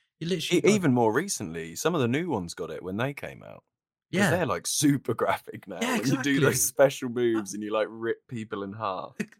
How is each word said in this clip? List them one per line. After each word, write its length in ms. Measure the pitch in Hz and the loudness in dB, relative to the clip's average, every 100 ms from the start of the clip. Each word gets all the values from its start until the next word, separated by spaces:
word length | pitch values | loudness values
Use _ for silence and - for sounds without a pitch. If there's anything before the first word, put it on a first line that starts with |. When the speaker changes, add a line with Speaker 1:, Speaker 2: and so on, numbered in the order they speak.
| _ _ | _ _
Speaker 1:
you 80 | 165 | -4
literally 300 | 180 143 175 | -4 0 4
Speaker 2:
E-, 20 | |
Speaker 1:
got 100 | 175 | 4
Speaker 2:
even 220 | 208 165 | 6 4
more 180 | 123 113 | 6 4
recently, 640 | 113 165 - 87 82 82 82 | 4 0 -6 -6 -8 -10 -4
some 180 | 160 156 | -2 2
of 60 | |
the 60 | 117 | 2
new 220 | 135 180 | 0 -2
ones 240 | 113 85 | -4 -4
got 160 | - 80 | -8 -8
it 100 | 78 | -8
when 140 | 87 101 | -6 -4
they 160 | 131 143 | -4 -6
came 260 | 156 - | -12 -14
out. 200 | 50 52 _ _ _ _ _ | -18 -20 _ _ _ _ _
'Cause 80 | 175 | 0
Speaker 1:
Yeah. 100 | 196 | 2
Speaker 2:
they're, 160 | 175 147 | 2 0
like, 220 | 87 - | -2 -2
super 480 | - 147 139 - 110 | 2 2 2 0 0
graphic 520 | 104 - - - - | 0 0 -4 -16 -12
now. 120 | 180 | -6
Speaker 1:
Yeah, 160 | 233 254 | -2 0
Speaker 2:
When 40 | |
you 40 | 127 | 0
do 60 | 269 | 0
Speaker 1:
exactly. 200 | 285 139 | 2 4
Speaker 2:
those 220 | 131 120 | 4 2
special 460 | - - 139 - 127 | 0 4 4 4 -6
moves 460 | 120 120 110 98 101 | 0 2 0 -2 -8
and 80 | |
you, 80 | 107 | -2
like, 140 | 110 101 | 0 0
rip 380 | 113 113 - _ | -2 -4 -4 _
people 340 | 120 110 104 | -10 -6 -6
in 120 | 98 | -6
half. 440 | 107 107 92 - - | -4 -4 -4 -8 -10
Speaker 1:
Bec-, 180 | - | -12